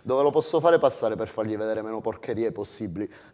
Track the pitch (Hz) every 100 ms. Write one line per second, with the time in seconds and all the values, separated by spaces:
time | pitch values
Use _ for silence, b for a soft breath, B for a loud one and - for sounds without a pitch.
0 | 120 131 143 147 151 165 170 165 139 -
1 | 113 107 110 - 110 107 107 107 107 110
2 | 110 110 - 110 113 95 101 - 107 87
3 | 104 B B